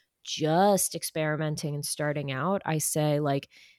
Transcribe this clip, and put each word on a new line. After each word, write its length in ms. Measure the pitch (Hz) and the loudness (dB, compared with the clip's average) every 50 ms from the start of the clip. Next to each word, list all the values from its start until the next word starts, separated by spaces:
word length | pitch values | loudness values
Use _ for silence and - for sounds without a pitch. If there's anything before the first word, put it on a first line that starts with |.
| _ _ _ _ - | _ _ _ _ -12
just 720 | - - - 156 151 160 175 196 208 202 185 - - - | -10 -6 -2 0 2 4 6 6 6 6 4 2 0 -4
experimenting 760 | 165 - - - 165 156 151 151 151 156 151 151 - - 151 147 | -6 -8 -6 -2 -2 0 0 0 0 -2 -2 -2 -4 -4 -4 -4
and 100 | 147 143 | -4 -6
starting 460 | - - - 151 151 143 147 143 139 | -6 -4 -2 -2 -2 -2 -2 -2 -4
out. 300 | 135 131 143 185 196 196 - | -2 -2 0 0 0 -2 -2
I 140 | - 160 156 | -2 -2 0
say, 420 | - - - 156 151 151 147 147 | 0 0 0 2 2 2 2 2
like, 280 | 151 143 139 139 - - - - - - _ | 2 2 0 0 -2 -6 -16 -20 -20 -20 _